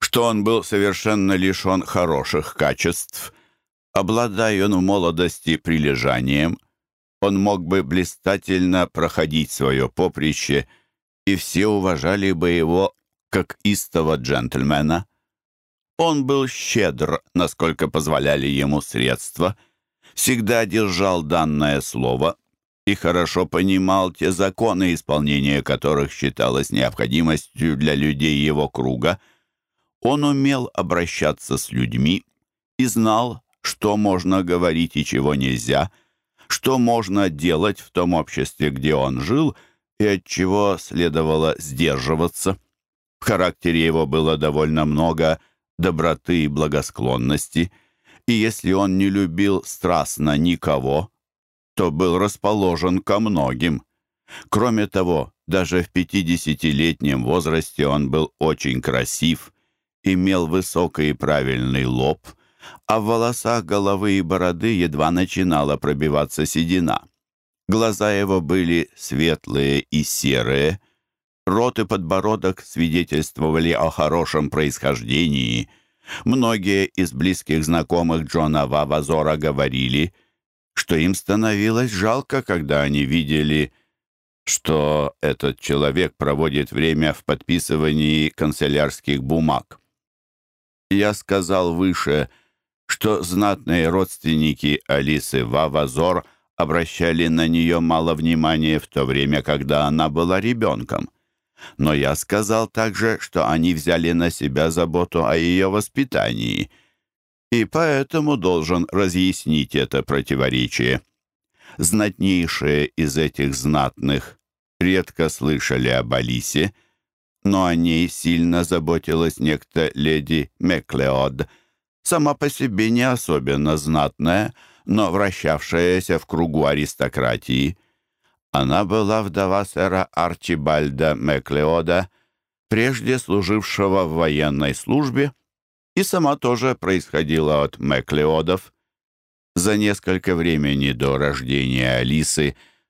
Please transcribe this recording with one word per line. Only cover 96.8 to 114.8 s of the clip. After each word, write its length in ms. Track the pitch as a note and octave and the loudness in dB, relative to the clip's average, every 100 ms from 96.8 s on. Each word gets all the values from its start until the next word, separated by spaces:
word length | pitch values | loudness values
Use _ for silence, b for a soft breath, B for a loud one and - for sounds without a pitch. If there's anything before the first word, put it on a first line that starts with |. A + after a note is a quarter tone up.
| E2 - E2+ E2 E2 | -2 -2 0 2 2
на 180 | E2 E2 | 2 2
нее 340 | E2 E2 E2+ | 2 2 2
мало 340 | E2 D#2+ E2 | 2 0 0
внимания 640 | D#2 E2 E2 D#2 D#2+ D#2 D#2 | 0 0 2 2 2 2 0
в 80 | - | -2
то 160 | D2 | -4
время, 380 | C2 C2+ C#2+ D2 | -2 0 0 0
когда 440 | D2 D2 C2+ D2 D2 | 0 -2 0 0 2
она 220 | D#2 D#2 | 0 0
была 320 | D2+ E2+ F#2 | 0 0 0
ребенком. 680 | A2 A#2+ G#2 A#1 A#1+ - - _ _ _ _ _ B B | -2 -2 -2 -2 -4 -8 -8 _ _ _ _ _ B B
Но 160 | D2 | 0
я 200 | D2 C2+ | 2 0
сказал 540 | D#2 - G2+ G#2 A2 A2+ | -2 -2 -2 0 0 0
также, 500 | - A2 F#2+ A2 A2 | -2 -4 0 -2 -2
что 280 | - F2 B1+ | -4 0 2
они 260 | D#2+ E2+ | 2 2
взяли 380 | D#2+ D2+ E2+ E2 | 0 2 2 2
на 180 | E2+ E2+ | 2 0
себя 400 | - C#2+ C2+ D#2+ | -2 -4 0 0
заботу 560 | E2 E2 F2 F2 F2 C2 | 2 0 0 0 0 2
о 100 | E2 | 2
ее 340 | E2+ F2+ F#2+ | 2 2 2
воспитании, 1000 | G#2 G#2 - C3 - G#1 A1 A1+ G1+ - b b b _ _ _ _ - | 0 -4 -4 -2 0 -2 -2 -4 -4 -6 b b b _ _ _ _ -2
и 120 | A#2+ | 0
поэтому 720 | G#2+ D#3 E3 C3+ C3+ D#3+ D3+ C#3 | 0 0 2 2 0 0 0 2
должен 500 | F2+ F2 D#2 F2 E2+ | 2 0 2 0 0
разъяснить 840 | F#2+ F#2+ F2+ F#2 G2+ - D#2 C2 | 0 0 2 2 0 0 0 0
это 280 | C#2 B1+ C2+ | -2 0 -2
противоречие. 1000 | - C#2 - C2+ C2 B1+ A#1+ - A#1+ C2 _ _ _ _ _ B B B | -2 -2 0 0 0 0 -2 -2 0 -2 _ _ _ _ _ B B B
Знатнейшие 1080 | - G#2+ G#2 - F#2+ F2+ E2 - D2 D2 D2 | -2 0 0 0 0 2 0 -2 0 0 0
из 300 | - D2+ C#2+ | -2 -2 0
этих 380 | D2+ - C#2+ | -2 0 -2
знатных 840 | C2+ C#2 D2+ C2 - C#2 C#2 - - _ _ _ | -2 0 0 0 -2 -2 -2 -4 -20 _ _ _
редко 500 | - | -2